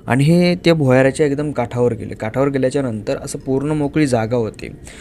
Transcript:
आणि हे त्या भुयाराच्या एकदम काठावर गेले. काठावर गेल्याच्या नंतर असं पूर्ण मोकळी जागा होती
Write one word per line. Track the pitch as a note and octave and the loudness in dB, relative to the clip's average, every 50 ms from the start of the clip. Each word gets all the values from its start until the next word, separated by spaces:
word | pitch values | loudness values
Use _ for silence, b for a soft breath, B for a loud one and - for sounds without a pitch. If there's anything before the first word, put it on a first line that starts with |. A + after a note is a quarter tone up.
| B - | B -2
आणि | A#2 C3 C#3 | 2 2 4
हे | D3+ E3+ F3 F3+ F3 F3 | 4 6 4 4 2 0
त्या | F3 - E3+ E3+ | 2 2 2 2
भुयाराच्या | E3 C#3+ B2+ B2+ C3 C3 C3+ B2+ - D#3 | 4 4 4 4 6 4 4 2 2 0
एकदम | D3 C#3 C#3 D3 D3+ | 0 0 -2 -4 -6
काठावर | C#3 - A#2+ A2+ - B2 B2 A#2+ A#2 | -4 -4 -6 -4 -2 0 0 0 0
गेले. | A2+ - - - | -2 -8 -12 -10
काठावर | - G#2+ A2 A2+ B2+ C#3 C#3+ | -8 -8 -6 -2 0 0 0
गेल्याच्या | C#3 C3+ C3 B2+ B2+ D3 | 0 0 -2 0 0 -2
नंतर | C3+ B2+ A2 G#2+ G2 - C#3 - | -4 -4 -6 -6 -6 -6 -6 -6
असं | - C#3+ - D3+ | -6 -10 -12 -10
पूर्ण | - C3+ C3 C3+ C3+ D3 | -6 -2 -2 -2 0 -2
मोकळी | D#3 D#3 C#3+ C#3+ C#3+ - - C3+ | -2 -2 -2 -2 0 0 0 2
जागा | B2 A2+ A2 A2 B2 | 2 0 0 0 -2
होती | B2 A2+ G#2 - - - A#1 - - B B B B | -2 -2 -4 -6 -10 -14 -14 -14 -16 B B B B